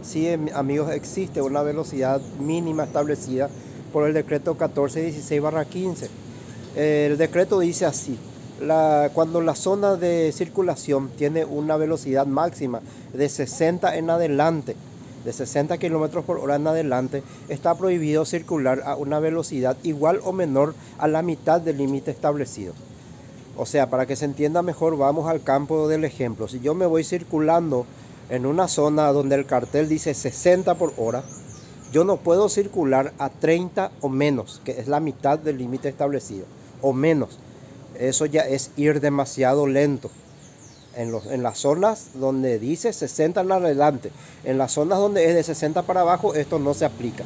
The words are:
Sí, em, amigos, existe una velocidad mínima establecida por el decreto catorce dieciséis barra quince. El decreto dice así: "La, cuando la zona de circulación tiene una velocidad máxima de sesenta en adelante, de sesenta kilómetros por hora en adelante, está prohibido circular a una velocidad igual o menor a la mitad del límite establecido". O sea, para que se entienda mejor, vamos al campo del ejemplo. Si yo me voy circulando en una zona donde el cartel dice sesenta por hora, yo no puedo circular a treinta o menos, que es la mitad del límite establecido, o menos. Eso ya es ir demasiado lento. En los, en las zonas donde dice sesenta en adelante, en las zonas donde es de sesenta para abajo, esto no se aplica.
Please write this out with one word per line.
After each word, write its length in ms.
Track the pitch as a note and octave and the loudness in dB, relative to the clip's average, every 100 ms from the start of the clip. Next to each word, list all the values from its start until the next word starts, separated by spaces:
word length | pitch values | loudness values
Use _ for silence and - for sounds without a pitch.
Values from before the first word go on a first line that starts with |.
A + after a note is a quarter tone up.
Sí, 240 | - D#3+ D#3+ | -6 -2 0
em, 180 | E3+ D3+ | 0 -2
amigos, 380 | C#3+ C#3 C#3+ D3 | -2 -2 0 0
existe 500 | D3 - - F#3 - | -4 -6 -6 -4 -2
una 220 | C3+ C#3+ | -2 0
velocidad 580 | D3 D3 D#3 C#3 C3 C3+ C3+ C#3+ | 0 -2 -4 -2 0 0 -2 -8
mínima 440 | C#3+ E3 E3+ D#3 | -2 -2 -2 -2
establecida 680 | D#3 D#3 D3 D3 - B2+ C#3 - - - - | -2 0 0 -2 -2 -2 -2 -4 -16 -16 -4
por 160 | D#3 D3 | 0 2
el 60 | |
decreto 420 | D#3 B2+ D3 D3+ E3 | 2 0 -2 -2 -2
catorce 460 | D#3+ - C#3 C#3 | -2 0 -2 0
dieciséis 400 | E3 D3+ - D3 | -4 -6 -2 0
barra 240 | D3 D#3+ D3 | 0 -2 -4
quince. 420 | F3+ F#3 E3 - - - - - - - - | -4 -4 -6 -10 -12 -16 -16 -16 -16 -10 0
El 420 | D3+ D3+ D3 D3 | 2 4 4 4
decreto 440 | D#3+ F3 F#3 G3 | 2 4 4 4
dice 260 | F3 E3+ F3 | 2 2 0
así: 320 | C3+ - A#2 - - - - | -2 -6 -8 -10 -16 -16 -8
"La, 480 | D3 D#3 D#3 D3+ D3 D#3 | 0 4 6 4 4 2
cuando 260 | D#3+ E3+ | 2 2
la 140 | E3 C#3+ | 0 0
zona 400 | - G3 G3+ F#3+ | 0 2 2 2
de 360 | F3 E3+ D#3+ | 2 2 2
circulación 760 | C#3+ F3 - F#3 E3+ - C#3 C3+ B2 | 0 -4 0 0 0 0 0 0 -2
tiene 280 | C#3+ D#3+ D#3 | 0 0 -2
una 300 | D3 D3+ D3+ | -2 0 0
velocidad 520 | D#3 D#3+ - C3 C#3 | 2 -2 0 0 2
máxima 540 | C3+ E3+ - C#3 A#2 - - - | 2 0 -2 -6 -6 -8 -18 -14
de 180 | B2+ C#3+ | -2 -2
sesenta 680 | - C3 - E3 F3 F#3 E3 | 0 -6 0 2 2 0 0
en 140 | D#3+ | 0
adelante, 640 | E3+ E3 C#3 D3+ E3 C3+ A2+ - - - - B2 | 0 2 2 2 2 -4 -10 -12 -18 -18 -12 -10
de 80 | |
sesenta 460 | A#2 B2 D3 D3+ F3 | -8 -4 -2 0 -2
kilómetros 460 | F3+ D#3+ D#3 E3+ D#3 | -2 0 0 -4 -4
por 120 | E3+ | -4
hora 200 | C#3 C#3+ | 0 0
en 100 | D3+ | 2
adelante, 560 | D#3+ D#3 B2 B2+ C#3 - - - | 0 2 0 0 -4 -8 -18 -10
está 240 | C#3 E3+ | -2 0
prohibido 500 | E3 F#3 F3+ D#3 D3+ | 0 2 0 2 0
circular 600 | D3+ F3 E3 E3 B2+ C3 C#3+ | 0 -4 -4 0 2 0 -2
a 120 | C#3 | -4
una 220 | C#3+ D3+ | -2 0
velocidad 580 | D#3+ D#3+ D#3+ C#3 B2+ C3+ | 0 -2 -4 -2 0 0
igual 380 | F3 D3+ D#3 F#3+ | -4 0 2 2
o 80 | F#3+ | -2
menor 440 | F#3 E3+ C3+ D3 D#3 - - | -2 0 2 2 0 -16 -2
a 80 | D#3 | 0
la 160 | D#3 | 0
mitad 360 | E3+ D#3+ - E3 | 0 -2 2 2
del 200 | E3 C#3+ | 2 -2
límite 320 | C#3 C#3 C3 | 0 -2 -4
establecido". 640 | C#3 D#3 D3 B2+ - F#2+ D#2+ - - - - - - - - | -2 -2 -2 -4 -6 -10 -12 -16 -20 -20 -20 -20 -20 -18 -8
O 120 | C3 | 0
sea, 200 | D3 B2+ | 2 2
para 160 | B2+ C3 | 2 0
que 80 | C3+ | -2
se 100 | D3 | -4
entienda 380 | C#3+ D3 E3 | 0 0 2
mejor, 340 | F3 D#3+ E3 D#3 | 0 0 0 2
vamos 320 | C#3 D#3 D#3 | 2 2 0
al 140 | D#3+ | -2
campo 440 | C3 C3+ C#3+ D#3+ D3+ | 2 0 2 0 2
del 180 | D#3 D#3 | 0 -2
ejemplo. 420 | - B2 G#2+ G#2+ | -2 -4 -4 -8
Si 120 | B2+ | -4
yo 140 | B2+ | -2
me 140 | E3 F3+ | 0 2
voy 160 | D#3+ | 2
circulando 840 | D#3 F3 E3+ E3 D#3 E3+ E3+ C3 A#2+ - - - - | 0 -4 -2 0 4 4 2 -2 -2 -10 -20 -20 -6
en 160 | B2+ B2+ | -2 0
una 200 | D#3+ F3+ | 2 0
zona 440 | - D3 D3+ D3+ | 2 2 4 4
donde 240 | C#3+ C3+ C#3 | 4 4 2
el 100 | C3+ | 2
cartel 420 | B2+ A#2+ C#3+ D#3 | 0 2 0 2
dice 280 | D#3 D#3+ C#3 | 0 -2 -4
sesenta 580 | C#3 - F3+ F3+ F#3 | -4 0 4 4 4
por 180 | E3+ E3+ - | 0 0 0
hora, 260 | A2+ A#2+ - - - - - - - | -2 -2 -6 -16 -18 -18 -18 -20 -2
yo 120 | C3+ | 2
no 140 | F3+ F#3+ | 4 2
puedo 320 | E3+ E3+ G#3 | 4 4 4
circular 640 | G3 G3+ G3+ D3 C3 C3+ - | 2 -2 0 2 4 2 -2
a 100 | C#3 | -6
treinta 600 | - D#3 E3 F3+ - F#3+ - | -2 2 2 2 -2 -4 -4
o 80 | C#3+ | -4
menos, 500 | C3 D3 C3+ G2 - - | 2 2 2 -4 -10 -10
que 60 | |
es 160 | B2 A#2 | -8 -2
la 120 | D3 | -2
mitad 380 | D#3 - C#3 D3+ | -2 -2 0 0
del 220 | D3+ C3+ | 0 -4
límite 280 | B2 C3 C#3+ | -4 -4 -6
establecido, 600 | C3+ C#3+ C#3+ - G2+ F2+ - - - | -2 -2 -2 -6 -12 -14 -18 -20 -2
o 120 | C#3 | 0
menos. 440 | B2+ D3+ D#3+ A#2 - - - - - - - | 2 2 2 0 -8 -20 -20 -20 -20 -18 -4
Eso 260 | B2 C3 D#3 | -2 0 2
ya 160 | D3+ | 2
es 300 | C#3 C3+ - - | 2 0 -4 0
ir 240 | D3 D3 | 2 4
demasiado 680 | D3 C#3+ C3 - B2+ C#3 C#3+ | 2 0 -2 2 4 4 4
lento. 420 | C3+ D3 C3+ G#2+ - - - - - - - - B2 | 4 2 0 -6 -16 -20 -20 -20 -20 -20 -20 -20 -8
En 160 | A#2 | -6
los, 140 | A2+ C3+ | -6 -4
en 160 | C3+ | -4
las 160 | A#2+ G#2+ | -4 -2
zonas 520 | C#3+ D#3 G3+ A3 - | 0 4 2 2 -8
donde 460 | C3 C3+ C3+ C3 A#2 | -4 -2 0 0 0
dice 340 | A2+ E3 A#3 | -2 -2 -2
sesenta 480 | G#3 C3+ - D#3 F3+ | -4 -8 0 0 2
en 100 | F#3 | 2
adelante, 600 | F#3+ F3 C#3+ D3 C#3 G#2 - - - | 2 2 4 4 2 -6 -14 -20 -12
en 160 | - C3 | -2 0
las 140 | B2+ | 0
zonas 260 | - D3+ F#3+ | 0 2 2
donde 280 | G3+ G3+ E3 | 2 4 4
es 60 | |
de 80 | E3+ | 4
sesenta 400 | D#3 D3+ D3+ D#3 | 2 -2 -2 -2
para 200 | E3+ F#3 | 0 2
abajo, 340 | E3+ F3 G#3 D3+ | 4 4 2 0
esto 240 | C#3+ D#3+ | 0 0
no 160 | C#3+ C#3+ | 0 2
se 100 | D3+ | 0
aplica. 380 | - A#2+ - | -2 -8 -6